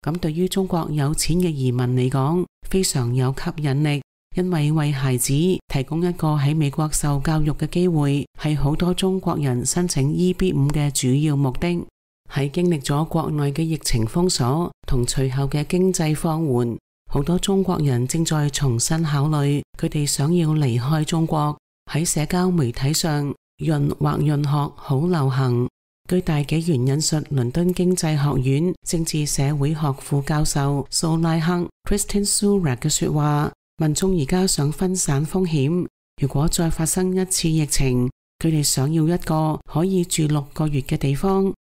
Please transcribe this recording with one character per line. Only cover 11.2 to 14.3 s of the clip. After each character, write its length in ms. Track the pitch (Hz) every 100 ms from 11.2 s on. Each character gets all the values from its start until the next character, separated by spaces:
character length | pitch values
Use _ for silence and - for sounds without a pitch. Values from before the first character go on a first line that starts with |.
| 156 143
目 140 | 139
的。 320 | - 175 175 - _ _ _ -
喺 180 | - 143
經 200 | 175 180
歷 120 | 160
咗 220 | 131 143 156
國 240 | 165 147
內 220 | 151 143
嘅 100 | 139
疫 140 | 160 156
情 280 | - 127 110
封 220 | 175 185